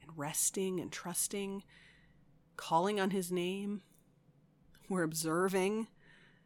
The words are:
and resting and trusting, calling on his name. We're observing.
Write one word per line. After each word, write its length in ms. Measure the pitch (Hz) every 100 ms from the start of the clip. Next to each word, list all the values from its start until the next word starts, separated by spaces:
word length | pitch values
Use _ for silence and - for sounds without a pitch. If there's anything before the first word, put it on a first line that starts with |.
and 80 | - 160
resting 640 | 147 151 - - 190 185
and 120 | 151
trusting, 680 | - 180 170 - 202 196 196 - - - - - - - - _ -
calling 440 | - 165 190 208
on 100 | 190
his 220 | 190 175
name. 500 | 180 175 196 202 202 - - _ _ _ _ _ _ - - -
We're 160 | 190
observing. 840 | 165 160 160 160 190 190 185 220 220 - - - - -